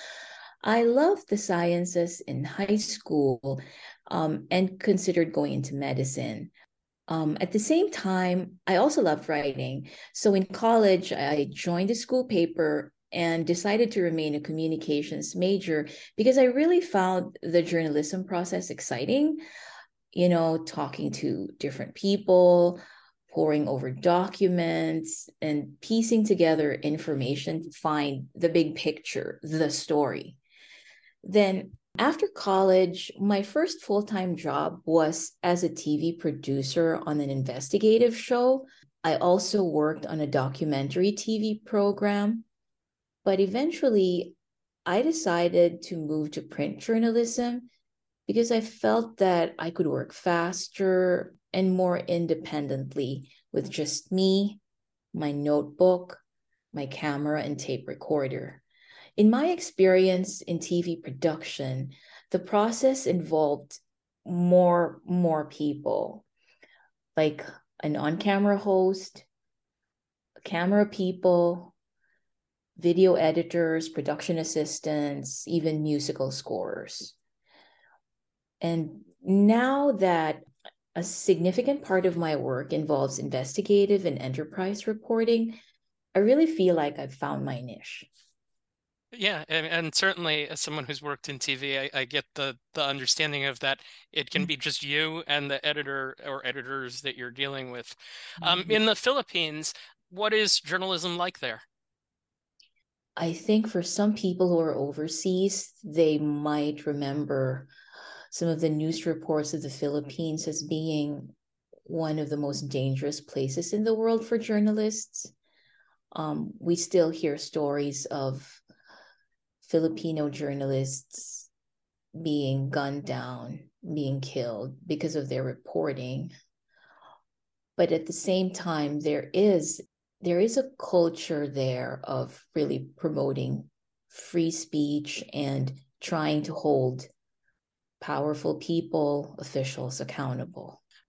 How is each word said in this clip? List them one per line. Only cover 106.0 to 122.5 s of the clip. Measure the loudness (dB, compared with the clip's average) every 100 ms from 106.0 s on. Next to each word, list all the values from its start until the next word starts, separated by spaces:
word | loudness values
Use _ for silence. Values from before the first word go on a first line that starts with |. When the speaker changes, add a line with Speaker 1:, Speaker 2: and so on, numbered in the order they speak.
| 4 4
Speaker 1:
might | 0 -2 -2 -2 -2 -4 -6
remember | -4 -4 -4 -2 0 0 -4 -10 -20 _ -20 -20 -20 -14
some | -4 -2
of | 0
the | 0
news | 0 -2 -2 -4
reports | -4 -2 -2 -2
of | -6
the | -8
Philippines | -6 -4 -4 -6 -6 -6 -4 -6
as | -6
being | -4 -4 -2 -2 -4 -6 -12 _ _ _ _ -20
one | -8 -4 -2 -2
of | -4
the | -4
most | -4 -6 -4
dangerous | -2 -2 -2 -4 -6
places | -8 -4 -4 -4 -4
in | -2
the | 0
world | 0 0 0
for | 0 -4
journalists. | 0 2 2 2 -2 -4 -10 -14 -14 _ _ _ _ _ _ _ _
Um, | -8 -6 -4 -6 -6
we | -2 -2
still | 2 4 4
hear | 2 -4 -4
stories | -6 -4 -2 -2 -4 -6 -8
of | -4 -4 -6 -12 -20 _ _ _ -20 _ _ _ _ _ _ 0
Filipino | 2 2 -2 -4 -2 -4
journalists | -4 -6 -4 -2 0 -2 -6 -12 -16 -14 -16 -18 _ _ _ _ _ _ -8
being | -2 -2 0